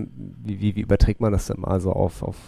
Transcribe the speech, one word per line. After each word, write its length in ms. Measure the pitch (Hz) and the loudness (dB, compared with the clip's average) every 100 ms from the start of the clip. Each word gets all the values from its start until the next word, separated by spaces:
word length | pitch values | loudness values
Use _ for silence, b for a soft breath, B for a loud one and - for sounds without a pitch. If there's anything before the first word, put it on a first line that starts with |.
| - - 98 120 | 0 -10 -16 -12
wie, 160 | 107 98 | -8 -2
wie, 160 | 104 101 | -2 0
wie 60 | |
überträgt 400 | 104 104 - 104 | 2 6 6 4
man 100 | 113 | 0
das 160 | 98 - | 0 -2
denn 140 | - | -4
mal 180 | 92 95 | -2 0
so 140 | 90 | 0
auf, 280 | 95 92 - | 2 0 -2
auf, 140 | 95 95 | -8 -8